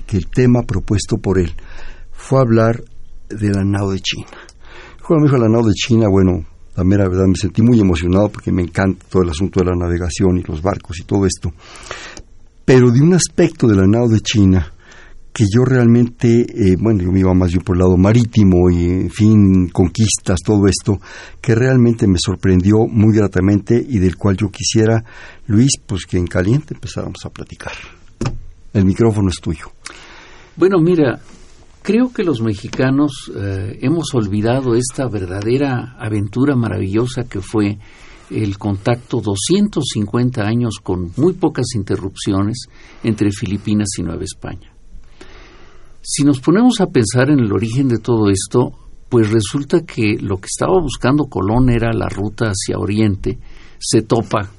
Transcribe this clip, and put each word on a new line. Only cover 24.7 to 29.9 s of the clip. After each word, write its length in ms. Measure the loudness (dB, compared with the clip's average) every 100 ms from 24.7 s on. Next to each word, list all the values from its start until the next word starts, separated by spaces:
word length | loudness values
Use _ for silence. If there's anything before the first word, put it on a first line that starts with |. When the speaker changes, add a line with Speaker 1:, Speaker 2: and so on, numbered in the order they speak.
| 0 2 0 -2 -14 -20 -14 -2
Speaker 1:
Luis, 260 | 2 2 0
pues 200 | -6 -8 -4
que 120 | -4
en 80 | -2
caliente 480 | -2 0 -2 -4
empezáramos 500 | -12 -12 -10 -10 -12
a 60 | -14
platicar. 420 | -16 -18 -16 -16 -16 -18 -20 -20 -10 -8 -8 -12 -20 -6
El 100 | 0
micrófono 440 | 0 2 2 2 -2
es 100 | -2
tuyo. 320 | -8 -10 -12 -20 -20